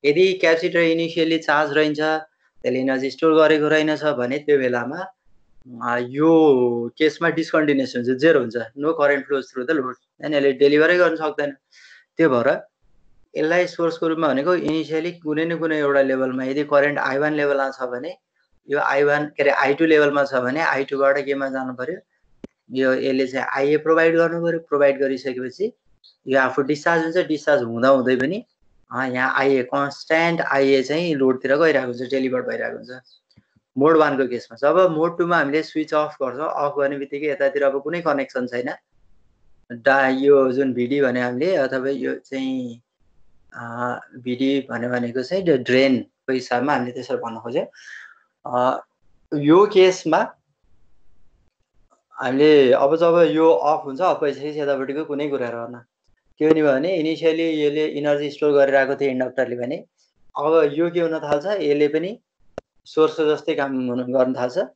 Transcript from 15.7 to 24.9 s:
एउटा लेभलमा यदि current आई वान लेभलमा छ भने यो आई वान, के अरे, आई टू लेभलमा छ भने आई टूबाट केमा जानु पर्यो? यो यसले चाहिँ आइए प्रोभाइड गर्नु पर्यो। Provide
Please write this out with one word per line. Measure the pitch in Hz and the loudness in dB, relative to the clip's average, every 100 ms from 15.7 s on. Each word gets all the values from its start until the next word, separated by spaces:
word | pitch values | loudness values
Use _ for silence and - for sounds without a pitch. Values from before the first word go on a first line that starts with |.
| 156 | -2
एउटा | 143 139 | 0 2
लेभलमा | 135 131 131 127 | 2 0 -2 -4
यदि | 131 139 | -4 -4
current | 147 143 143 143 | 0 2 2 0
आई | - 135 | -4 -2
वान | 151 | -2
लेभलमा | 151 143 139 135 | -2 -2 0 -2
छ | 131 | -6
भने | 127 123 151 - _ _ _ _ - | -8 -8 -10 -14 _ _ _ _ -6
यो | 143 | -2
आई | 120 139 | 0 0
वान, | 147 147 147 | 2 0 -2
के | - | 0
अरे, | 139 | 0
आई | - 135 | 2 0
टू | 143 160 | 2 4
लेभलमा | 156 147 143 | 4 4 2
छ | 135 | 0
भने | 131 123 143 | 0 -2 -2
आई | 156 139 | -2 -2
टूबाट | 139 135 139 143 | -4 0 2 2
केमा | 135 139 135 | -2 -4 -4
जानु | 131 131 | -6 -8
पर्यो? | 127 127 180 _ _ _ _ - _ _ | -8 -10 -10 _ _ _ _ -20 _ _
यो | 131 131 | -2 0
यसले | 131 135 131 131 | 0 0 0 -2
चाहिँ | 131 - | -4 -4
आइए | 135 139 151 | -2 2 2
प्रोभाइड | 156 160 165 165 | 2 4 4 4
गर्नु | 165 170 | 0 0
पर्यो। | 170 165 | -2 -4
Provide | - 143 143 | -4 2 2